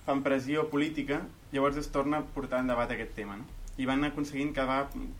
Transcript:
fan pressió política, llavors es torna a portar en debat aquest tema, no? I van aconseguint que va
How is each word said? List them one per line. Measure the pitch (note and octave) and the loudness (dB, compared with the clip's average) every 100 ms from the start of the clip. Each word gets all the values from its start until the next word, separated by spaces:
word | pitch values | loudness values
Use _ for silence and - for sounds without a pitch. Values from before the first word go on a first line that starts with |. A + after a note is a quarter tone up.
fan | - C#3 C#3 | 0 2 4
pressió | C3+ B2+ D3+ D3+ | 2 4 2 2
política, | C#3+ D#3 D3+ C3+ D3+ F#3+ - - | 2 2 0 0 -2 -2 -12 -4
llavors | C3+ C#3 D3 | 2 4 2
es | C#3+ | 0
torna | C#3 C#3 D3+ | 0 2 0
a | - C#3+ | -2 -6
portar | B2+ B2+ | -2 0
en | B2+ | 2
debat | A#2+ A#2+ | 2 2
aquest | A2+ G#2+ - | -2 -4 -6
tema, | G2+ G2+ | -6 -8
no? | - - - - | -10 -10 -10 -2
I | B2+ | 0
van | C3+ D3 | 2 2
aconseguint | D3 C#3 C#3 D3 C3+ | 0 -4 -2 -2 0
que | C3 | 2
va | C3+ C3+ C3 - - | 2 0 -4 -8 -2